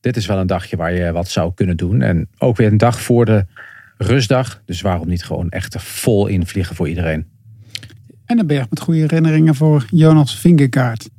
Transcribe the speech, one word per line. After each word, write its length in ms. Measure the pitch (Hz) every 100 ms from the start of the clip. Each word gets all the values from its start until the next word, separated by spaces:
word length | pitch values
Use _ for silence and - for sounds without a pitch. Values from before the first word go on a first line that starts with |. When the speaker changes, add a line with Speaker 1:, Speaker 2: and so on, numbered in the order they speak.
Speaker 1:
dit 160 | 123 123
is 100 | 90
wel 120 | 98
een 80 | 92
dagje 300 | 90 - 85
waar 160 | 82
je 200 | 90 87
wat 160 | 82 87
zou 240 | - 87
kunnen 220 | 92 95 82
doen. 260 | 87 113
En 260 | 113 87 78 _
ook 180 | 127 107
weer 100 | 110
een 60 | 104
dag 220 | 117 117
voor 240 | - 120
de 220 | 113 110 92 - - - _ _
rustdag. 640 | 98 131 113 127 131 -
Dus 160 | - -
waarom 280 | 98 90 82
niet 160 | 87
gewoon 240 | - - 87
echt 240 | 95 92
er 60 | -
vol 460 | - - - 104 101
in 200 | 98 85
vliegen 300 | 98 87 -
voor 120 | 80
iedereen? 380 | 85 85 78 78 _ - - - - - - - -
Speaker 2:
En 140 | _ 240
een 80 | 170
berg 240 | 143 127
met 100 | -
goede 200 | - 165
herinneringen 540 | 156 165 165 156 160
voor 300 | 139 156 151 127
Jonas 480 | 170 156 156 143 -
Vingegaard. 720 | 175 165 139 135 123 110 -